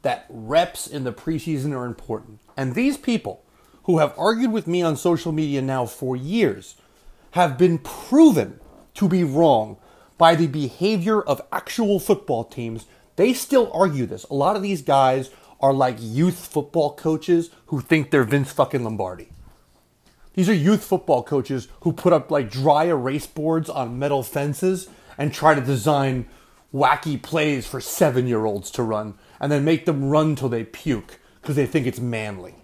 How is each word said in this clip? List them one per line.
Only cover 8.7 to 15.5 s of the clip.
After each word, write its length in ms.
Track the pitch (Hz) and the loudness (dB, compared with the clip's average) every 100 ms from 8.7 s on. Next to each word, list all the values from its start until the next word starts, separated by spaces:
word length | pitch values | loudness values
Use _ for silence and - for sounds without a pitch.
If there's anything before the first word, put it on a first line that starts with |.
| - _ | -20 _
to 140 | - 196 | -2 2
be 160 | 185 | 2
wrong 540 | 165 139 165 120 107 - _ _ _ - | 2 4 6 4 0 -12 _ _ _ 4
by 180 | 165 | 6
the 120 | 165 165 | 6 0
behavior 760 | 151 135 - 190 220 180 214 | -2 -6 -2 -2 0 0 -2
of 200 | - 139 - | 0 -4 -4
actual 480 | - - - 214 196 | -10 -6 -2 0 0
football 440 | - 196 - 117 | 2 0 0 -6
teams. 420 | 113 - 117 113 - _ _ | -6 -10 -8 -10 -14 _ _
They 180 | - 214 | 0 0
still 380 | 254 - 269 220 | 0 2 2 2
argue 320 | - 190 139 | 2 0 0
this. 180 | 117 - | -6 -8
A 80 | - | -6
lot 220 | 139 151 | 0 0
of 60 | 208 | 0
these 200 | 196 180 | -2 -4
guys 480 | 139 135 131 131 131 - - | 2 4 4 2 -4 -16 -20